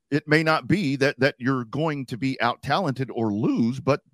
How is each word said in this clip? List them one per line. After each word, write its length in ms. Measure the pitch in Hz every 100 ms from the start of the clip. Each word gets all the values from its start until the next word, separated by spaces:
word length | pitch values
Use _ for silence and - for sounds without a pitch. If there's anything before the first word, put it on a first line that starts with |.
| -
it 180 | 143 -
may 140 | 151
not 260 | 156 156 113
be 280 | 185 139 135
that, 220 | 139 -
that 160 | 139 -
you're 260 | 127 131
going 400 | 113 160 160 143 127
to 120 | 117
be 200 | 135 -
out-talented 680 | 117 - 139 160 165 127 127
or 220 | 120 110
lose, 480 | 101 165 254 117 131
but, 200 | 127 143 _